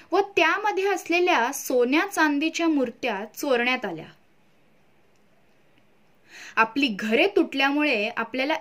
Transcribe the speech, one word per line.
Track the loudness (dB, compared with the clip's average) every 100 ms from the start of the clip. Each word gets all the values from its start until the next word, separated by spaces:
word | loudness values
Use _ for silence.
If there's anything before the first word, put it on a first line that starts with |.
| -2
व | 0
त्यामध्ये | 2 2 2 2 -2 -2 -2
असलेल्या | -2 -2 0 2 2 0
सोन्या | -4 -2 0 2 2 0
चांदीच्या | 0 0 2 -2 0 0
मूर्त्या | 2 0 -4 -6 -6 -8 -6
चोरण्यात | 0 2 2 -2
आल्या. | -4 -8 -14 -20 _ _ _ _ _ _ _ _ _ _ _ _ _ _ _ _ _ _ _ _ _ -20 -8 0
आपली | 0 2 -2
घरे | -2 0 2 4
तुटल्यामुळे | 2 0 2 0 2 0 0 -2 -4
आपल्याला | -6 -4 -2 -2